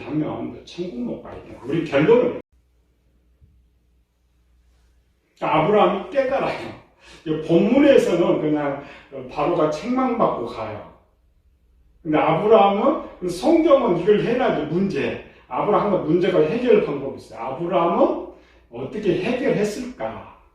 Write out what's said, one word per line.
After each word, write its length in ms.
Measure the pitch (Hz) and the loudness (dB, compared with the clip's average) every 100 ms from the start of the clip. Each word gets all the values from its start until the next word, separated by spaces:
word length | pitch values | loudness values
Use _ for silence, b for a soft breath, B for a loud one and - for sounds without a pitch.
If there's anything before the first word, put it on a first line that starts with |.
| - | -6
하면 480 | 151 151 123 123 | -4 -4 -6 -10
너 100 | - - | -12 -18
천국 340 | - 180 240 | -12 -10 -8
못 220 | - - | -8 -10
가게 180 | - - | -12 -18
돼. 140 | - - | -18 -16
우리 220 | 127 165 - | -6 -4 0
결론은. 560 | 139 170 240 - - - _ _ _ _ _ _ _ _ _ _ _ _ _ _ _ _ _ _ _ _ _ _ _ _ _ _ _ _ - | 2 6 4 4 -4 -14 _ _ _ _ _ _ _ _ _ _ _ _ _ _ _ _ _ _ _ _ _ _ _ _ _ _ _ _ -8
그러니까 220 | 175 156 | -2 0
아브라함이 500 | 185 208 185 - - | 4 4 4 2 -4
깨달아요. 760 | 277 254 277 - - - - _ _ B B 160 | -2 0 0 -2 -6 -10 -16 _ _ B B -6
이 160 | 156 - | -6 2
본문에서는 960 | 170 202 277 294 233 - 170 180 151 | 2 4 4 6 6 4 0 2 0
그냥 420 | 151 151 147 135 B B B 135 123 | 0 -2 -2 -6 B B B -16 -12
바로가 380 | 180 180 165 151 | -4 -2 0 0
책망받고 760 | - 233 254 254 226 - - - | -2 -4 -2 0 0 0 -2 -8
가요. 460 | - 107 104 - - _ _ _ _ _ _ _ _ _ _ | -8 -10 -12 -16 -20 _ _ _ _ _ _ _ _ _ _
근데 140 | 165 151 | -2 0
아브라함은, 1120 | 147 160 208 220 196 202 269 320 - - 180 | 2 2 6 6 6 4 0 -2 -6 -10 -8
성경은 720 | - 294 330 - 269 247 165 | -2 2 4 6 4 4 0
이걸 200 | 196 202 | 2 2
해놔야지 500 | 147 165 185 151 151 | 2 0 0 -2 -2
문제. 520 | 170 190 139 117 - B B B | -2 -2 -2 -4 -6 B B B
아브라함과 520 | 127 190 190 202 180 | -6 0 0 2 -2
문제가 400 | 151 175 185 165 | 0 0 2 2
해결 440 | 151 240 247 - 147 | 2 0 2 2 2
방법이 320 | 143 139 - | -6 -8 -12
있어요. 220 | - - | -16 -12
아브라함은 880 | 131 151 170 185 170 220 302 - - B B B B | -10 -8 -2 0 2 2 2 0 -8 B B B B
어떻게 500 | - - 214 190 156 | -14 -10 -6 -2 -2
해결했을까? 1120 | 233 247 269 - 208 254 247 - 220 - - - _ | -2 -2 -2 0 -2 -4 -10 -10 -10 -10 -18 -20 _